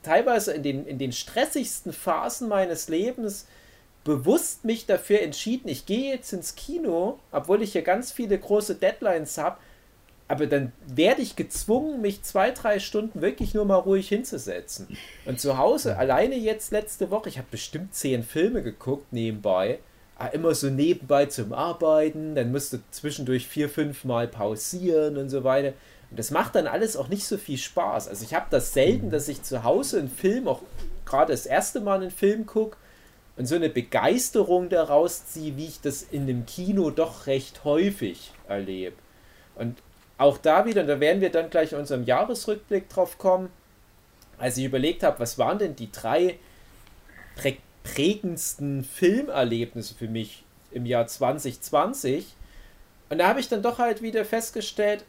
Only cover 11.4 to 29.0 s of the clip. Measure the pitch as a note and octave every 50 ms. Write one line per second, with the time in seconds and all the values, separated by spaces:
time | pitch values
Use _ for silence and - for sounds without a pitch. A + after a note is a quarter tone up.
11.4 | - - - - - - A3 C4+ D4+ D#4 D4 B3+ G#3+ G3+ G3 G3 - - - G3
12.4 | G3 B3 B3 - - A3 G#3 G3 G3 - - G#3+ A3 A3 - D#3 D3+ G#3 B3+ -
13.4 | A3 - - G#3+ G#3 G3 G3 F#3 F#3 G3 G3 G3 F#3+ - G3+ G#3+ B3+ - A3 C#3
14.4 | A#2 G2+ F2 F2 - - - - F#2+ - - - - - - - - - B2+ B2
15.4 | - C#3 C3 C3 C#3+ G3 C#4 D4 - A#2 G2+ F#2 C3 C3+ B2+ D3 G3+ B3+ C4+ B3
16.4 | A3 A3 G#3+ G#3+ - - G#3+ G#3 G#3 G#3 - - G3 F3 G3 G#3+ - G3 - C3
17.4 | - - - G#2+ - - - D3+ F#3 G3 - - - C#3 C3 A#2 A2+ - - D#3
18.4 | E3+ A3+ B3 G#3 C#3 A#2 G#2 - - C3 C#3 C#3 - _ - A#2 A2+ A2+ G#2+ G#2
19.4 | G2+ G#2+ F#2 F#2 F#2+ A2 C3 - - - _ - - _ - - B2+ B2 - D3+
20.4 | E3 E3 D3+ - C#3+ C#3 C3+ C3 D3 E3+ F3+ F3 - B2+ D3 C#3 C#3+ C#3+ - -
21.4 | A2 G2+ B2 B2 D3 F3 E3 - E3 D#3 D#3 D#3 D#3 D#3 D#3 D#3 D#3 D#3 D3+ C#3
22.4 | A#2+ A#2+ B2+ C#3 C#3 - - A#2 - _ - - - D3 C#3+ - C#3 B2 B2+ B2
23.4 | B2 - - D3+ D3 C#3+ D3 - D3+ D3 C#3 - - B2+ A#2+ A#2 A#2 A#2 - A2
24.4 | G2+ G#2+ A2 G#2+ - - F3+ F3+ F3+ F3+ D#3+ D#3 D3+ D3+ D3 C#3 C#3 C3+ C3+ C#3
25.4 | B2+ C3 C3 C#3 C#3+ C#3 C3+ - - - - - - - - A2+ A2+ - C#3+ E3+
26.4 | A3 - - G#3 D#3+ A#2+ - F3 A3 G#3+ - C3+ C3 B2 F#3+ G3 - - A3 G3
27.4 | - - C#3 B2 - - - F3+ F3 G3+ - - - - G2+ G#2 A2+ - D#3 E3
28.4 | - - - B2+ - - - C3+ C3+ F3 A#3 B3+